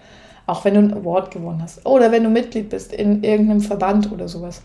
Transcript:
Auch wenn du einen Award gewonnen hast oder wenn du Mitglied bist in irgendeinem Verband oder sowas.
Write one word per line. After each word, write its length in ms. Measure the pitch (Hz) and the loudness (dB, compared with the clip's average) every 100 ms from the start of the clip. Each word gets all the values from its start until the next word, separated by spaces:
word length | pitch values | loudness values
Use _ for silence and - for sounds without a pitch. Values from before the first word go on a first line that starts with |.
| - - - - - | -20 -20 -20 -12 -8
Auch 180 | - | -4
wenn 100 | 202 | 2
du 60 | 208 | 4
einen 140 | 208 | 4
Award 360 | - 175 180 185 | 0 -2 -2 -4
gewonnen 320 | 175 170 160 | -8 -8 -8
hast 240 | 170 - 233 | -10 -8 2
oder 240 | 262 226 | 4 6
wenn 140 | 226 | 4
du 40 | 226 | 2
Mitglied 420 | 226 240 220 202 | 0 0 -6 -6
bist 220 | 196 - | -8 -8
in 300 | 214 208 208 | -2 0 2
irgendeinem 380 | 214 214 214 208 | 2 2 4 2
Verband 500 | 208 202 185 208 208 | 0 -2 0 0 0
oder 160 | 175 175 | -6 -10
sowas. 360 | 170 175 170 | -10 -12 -14